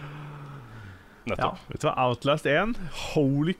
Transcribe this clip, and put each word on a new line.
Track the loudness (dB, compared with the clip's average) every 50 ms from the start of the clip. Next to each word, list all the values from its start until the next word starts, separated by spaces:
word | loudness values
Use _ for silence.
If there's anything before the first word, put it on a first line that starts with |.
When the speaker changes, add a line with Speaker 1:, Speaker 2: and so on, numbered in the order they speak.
| -14 -12 -12 -12 -12 -12 -12 -12 -12 -14 -14 -14 -14 -14 -14 -14 -14 -14 -16 -18 -20 -20 -20 -10 -6 -4
Speaker 1:
Nettopp. | -2 0 0 -2 -2 -4
Speaker 2:
Ja. | -8 -10
Speaker 3:
Vet | -6 -2
du | -2 0
hva, | 2 2 2 2
Outlast | 2 2 4 2 4 4 4
en? | 4 4 4 4 2 0 -2 -4 -6 -6 -6 -6 0 2
Holy | 4 4 4 4 4 2 2 0 -2